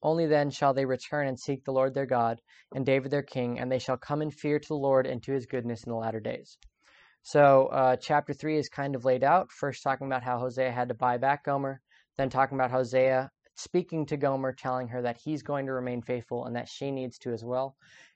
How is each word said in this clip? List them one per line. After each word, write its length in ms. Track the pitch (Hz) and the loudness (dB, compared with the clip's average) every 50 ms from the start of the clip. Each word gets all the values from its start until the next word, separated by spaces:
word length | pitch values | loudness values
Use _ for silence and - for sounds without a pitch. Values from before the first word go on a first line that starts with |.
only 240 | - 151 160 170 165 | 0 2 2 2 4
then 240 | 147 151 147 143 143 | 4 4 4 2 0
shall 240 | - - 147 139 127 | 0 2 2 2 4
they 120 | 139 135 | 2 2
return 420 | 131 131 - - - 151 147 143 | 0 -2 -2 -4 -4 -4 -2 -2
and 120 | 135 127 123 | -2 -4 -4
seek 240 | - 143 139 135 - | -4 -6 -6 -4 -4
the 80 | 139 | 0
Lord 220 | 131 131 131 135 127 | 2 2 2 2 0
their 140 | 139 135 | -2 -2
God 340 | 120 127 117 117 113 117 - _ _ - - _ - - | 0 2 2 2 2 0 -4 _ _ -20 -20 _ -10 -6
and 120 | 135 127 | -2 0
David 260 | 139 131 135 131 135 | 2 2 2 2 0
their 120 | 143 143 139 | -2 -2 -2
king, 360 | - - 131 123 120 120 120 | -2 -4 -4 -2 -2 -4 -4
and 120 | 123 127 | -4 -2
they 80 | 131 123 | -2 -2
shall 180 | - 135 127 | -2 -2 -4
come 240 | 120 - - 147 151 | -4 -4 -4 -2 -2
in 100 | 151 151 | -2 -4
fear 280 | 143 - - 147 147 147 | -6 -4 -2 0 0 0
to 80 | 147 | -2
the 80 | - 156 | -4 -4
Lord 300 | 143 135 139 135 131 131 | -2 2 4 4 4 4
and 160 | 135 131 117 - | 2 -2 -6 -4
to 80 | 135 | -4
his 140 | 139 131 117 | -4 -4 -4
goodness 380 | - 135 123 117 120 117 110 - | -4 -4 -4 -4 -4 -6 -6 -6
in 80 | 120 | -6
the 60 | 117 | -6
latter 220 | 113 113 113 110 110 | -4 -4 -4 -4 -4
days. 380 | 104 120 120 - - - - _ - - _ _ _ _ _ _ _ _ _ _ | -4 -6 -8 -8 -10 -16 -20 _ -20 -20 _ _ _ _ _ _ _ _ _ _
So, 460 | - - - 147 143 139 135 135 135 | -6 2 6 8 8 10 10 8 6
uh, 280 | - - 135 131 127 127 | 4 2 2 4 4 2
chapter 360 | - - - 151 147 147 - 139 | 2 0 0 0 0 0 -2 -6
three 240 | - 151 156 156 | -6 -4 -2 0
is 120 | 151 127 - | 0 -2 -2
kind 260 | - 143 139 143 139 | -4 -6 -6 -4 -4
of 100 | 120 120 | 0 2
laid 180 | 131 127 123 135 | 2 2 4 4
out, 280 | 139 170 190 185 - | 4 4 4 2 0
first 320 | - - 147 139 131 - - | -6 -6 -4 -4 -4 -4 -2
talking 240 | 139 135 - 139 | -2 -2 -2 -4
about 160 | 135 131 123 123 | -4 -4 -4 -4
how 160 | 127 123 117 | -4 -4 -2
Hosea 320 | 127 127 120 131 131 127 | -4 -4 -2 -2 -2 -2
had 180 | 117 123 123 123 | 0 -2 -4 -4
to 60 | 113 | -4
buy 220 | - 131 123 123 | -2 0 0 0
back 260 | 120 131 135 143 143 - | 2 0 0 0 0 -2
Gomer, 360 | 147 139 139 139 135 135 - _ _ _ _ _ _ _ | -2 -2 -2 -2 -4 -8 -10 _ _ _ _ _ _ _
then 120 | - 135 127 | -4 -4 0
talking 280 | 131 131 135 135 135 | 2 2 0 2 2
about 140 | 135 127 117 | 0 0 0
Hosea 580 | 127 131 127 113 127 131 131 131 131 131 135 - _ _ _ _ _ - | 0 0 0 2 2 2 4 4 4 2 0 -4 _ _ _ _ _ -18
speaking 460 | - - - 180 175 - 170 160 147 | -8 -2 -2 -2 -2 -2 -4 -4 -4
to 100 | - 156 | -4 -2
Gomer, 360 | 139 147 139 135 135 131 131 127 | -2 0 0 0 0 -2 -4 -6
telling 340 | - - 131 127 127 127 | -6 -4 -4 -4 -4 -4
her 140 | 113 123 127 | -6 -6 -4
that 180 | 120 120 117 - - | -4 -4 -4 -6 -6
he's 200 | 151 156 135 - | -6 -6 -6 -4
going 220 | - 143 139 135 | -4 -4 -4 -4
to 80 | 135 131 | -4 -4
remain 280 | 127 127 123 123 120 | -4 -4 -4 -6 -6
faithful 440 | 117 - 127 120 - - 123 120 127 | -4 -4 -6 -6 -6 -6 -6 -6 -6
and 100 | 120 120 | -6 -6
that 140 | 120 123 - | -6 -8 -8
she 220 | - - 143 139 | -10 -8 -6 -6
needs 260 | 135 131 131 123 - - | -4 -4 -6 -8 -10 -10
to 120 | - 123 | -8 -6
as 120 | 117 104 117 | -6 -6 -4
well, 320 | 120 123 127 135 139 - _ _ - - - - _ _ | -4 -4 -4 -4 -4 -8 _ _ -20 -20 -20 -20 _ _